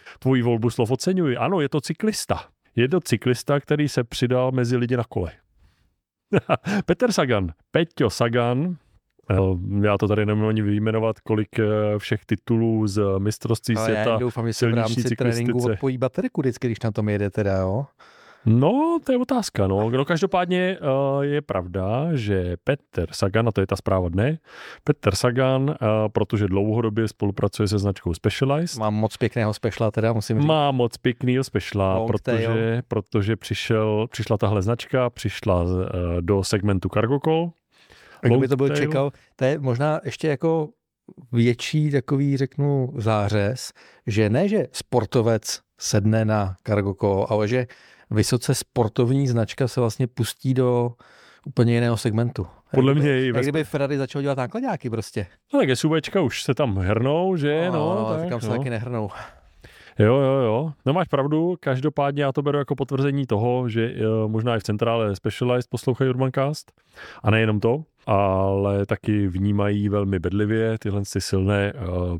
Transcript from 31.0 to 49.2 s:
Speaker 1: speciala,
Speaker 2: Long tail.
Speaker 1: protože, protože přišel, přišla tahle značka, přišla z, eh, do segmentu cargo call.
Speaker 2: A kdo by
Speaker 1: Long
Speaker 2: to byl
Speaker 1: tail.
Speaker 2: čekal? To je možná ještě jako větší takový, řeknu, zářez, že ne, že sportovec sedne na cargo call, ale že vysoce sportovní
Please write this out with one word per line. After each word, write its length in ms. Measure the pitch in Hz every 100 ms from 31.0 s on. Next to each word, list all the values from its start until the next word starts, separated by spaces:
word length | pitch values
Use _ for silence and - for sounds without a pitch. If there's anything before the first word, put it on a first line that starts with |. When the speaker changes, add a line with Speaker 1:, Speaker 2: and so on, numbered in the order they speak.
| 135 120 123 127
Speaker 1:
speciala, 540 | 131 107 - 104 95 95
Speaker 2:
Long 220 | 113 110
tail. 180 | - 117 113
Speaker 1:
protože, 340 | 113 113 117 -
protože 480 | 110 - 110 101 110
přišel, 680 | - 110 - 113 110 107 113
přišla 280 | - 110 110
tahle 240 | 104 104
značka, 480 | 95 120 - 131 123
přišla 560 | - 104 - - 90 87
z, 40 | 92
eh, 80 | 92 90 87 87
do 240 | 85 101
segmentu 440 | 98 107 104 95 -
cargo 240 | 107 110 139
call. 320 | 160 160 170 - _ _ _ - - -
Speaker 2:
A 40 | 123
kdo 20 |
by 60 |
Speaker 1:
Long 140 | 120 131
Speaker 2:
to 80 | 131
byl 120 | 139
Speaker 1:
tail. 80 | 147
Speaker 2:
čekal? 360 | 143 151 143 - _ _
To 80 |
je 140 | 131 156
možná 420 | 135 120 151 156
ještě 240 | - - 156
jako 400 | 143 165 160 151 - _ _ - - -
větší 580 | 120 117 120 - 156 151
takový, 460 | 139 - 139 143 139
řeknu, 560 | 135 - 143 139 127 147
zářez, 760 | 107 107 101 104 101 127 - - - - -
že 240 | 104 107
ne, 180 | 120 202
že 180 | 208 143
sportovec 880 | - - 123 107 127 113 110 - - _ _
sedne 440 | - 104 104 110
na 320 | 110 107 98 92 -
cargo 280 | 104 101
call, 320 | 95 104 98 -
ale 180 | 107 107
že 180 | 123 120 - - - _
vysoce 440 | 107 107 123 -
sportovní 720 | 135 - - 110 - 120 135